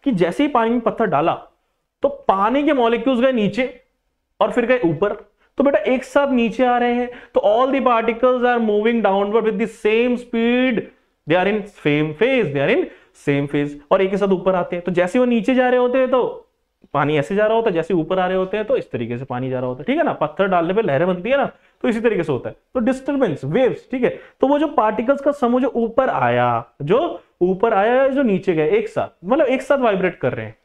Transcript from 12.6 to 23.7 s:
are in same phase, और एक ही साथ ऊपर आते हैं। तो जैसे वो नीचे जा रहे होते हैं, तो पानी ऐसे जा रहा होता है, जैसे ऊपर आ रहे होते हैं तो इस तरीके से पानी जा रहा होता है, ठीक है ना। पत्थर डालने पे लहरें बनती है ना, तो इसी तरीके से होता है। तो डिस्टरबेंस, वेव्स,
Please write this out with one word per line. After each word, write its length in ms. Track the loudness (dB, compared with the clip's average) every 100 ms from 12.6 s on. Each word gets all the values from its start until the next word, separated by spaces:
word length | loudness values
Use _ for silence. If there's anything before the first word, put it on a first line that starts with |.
| 0
are 80 | 0
in 100 | -2 -10 _ _ -2
same 220 | -2 0
phase, 180 | -2 -4 -8 -2
और 100 | 0
एक 100 | 2
ही 60 | 0
साथ 100 | 0
ऊपर 280 | 0 0 -2
आते 200 | -2 -6
हैं। 100 | -4
तो 60 |
जैसे 280 | -2 0 2
वो 60 | 2
नीचे 300 | 2 2 2
जा 140 | 2
रहे 100 | 2
होते 180 | 2 0
हैं, 140 | 2
तो 320 | 0 0 -6 _ _ _ _ _
पानी 240 | -2 0 0
ऐसे 180 | 0 0
जा 100 | 2
रहा 100 | 2
होता 140 | 0
है, 40 |
जैसे 200 | -2 0
ऊपर 260 | -2 0 -2
आ 60 | 0
रहे 100 | -2
होते 200 | -2 -4
हैं 80 | -2
तो 100 | -4
इस 120 | -4
तरीके 260 | -8 -6 -8
से 80 | -8
पानी 240 | -6 -4
जा 100 | -4
रहा 100 | -6
होता 100 | -6
है, 60 | -4
ठीक 120 | -2
है 60 |
ना। 100 | -2
पत्थर 340 | -2 -4 -2 0
डालने 260 | 0 0
पे 80 | 0
लहरें 260 | 0 0 0
बनती 220 | -2 -2
है 80 | 0
ना, 80 | -2 -6 _ _
तो 40 | -4
इसी 120 | 0
तरीके 220 | 0 0
से 80 | -2
होता 180 | -4 -6
है। 60 | -14 _
तो 60 | -2
डिस्टरबेंस, 640 | -2 -2 -4 -2 -2 -2 -2
वेव्स, 420 | 0 0